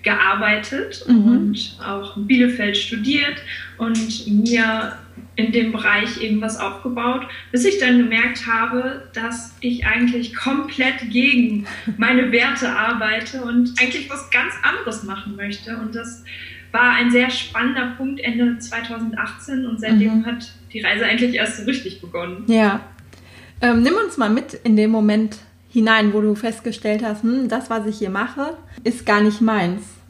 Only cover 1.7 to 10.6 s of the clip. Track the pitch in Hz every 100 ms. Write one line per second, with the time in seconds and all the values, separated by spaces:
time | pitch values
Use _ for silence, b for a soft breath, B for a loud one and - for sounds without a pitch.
1.7 | - 190 202 202 202 202 254 247 247 202
2.7 | 196 - 220 220 294 285 - B B B
3.7 | B 226 226 220 - 214 208 233 233 220
4.7 | 220 220 - - - - - 220 233 226
5.7 | 220 196 190 233 - 220 214 214 - -
6.7 | - 254 240 240 262 - B B 254 247
7.7 | 403 254 247 233 226 247 247 233 226 233
8.7 | 247 254 277 - 226 233 240 - - 247
9.7 | 240 220 226 240 240 233 - 262 294